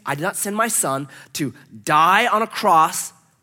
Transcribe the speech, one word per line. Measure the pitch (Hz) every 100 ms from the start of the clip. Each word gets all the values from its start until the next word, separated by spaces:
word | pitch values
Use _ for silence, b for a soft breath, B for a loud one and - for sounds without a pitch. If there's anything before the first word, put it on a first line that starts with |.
I | -
did | 139
not | 175 208
send | 208 208
my | 226
son | - 147 135 143 B B
to | - 139 B B 113
die | 104 151 165 196 240
on | 208
a | 226
cross | - 214 165 165 - - - _ _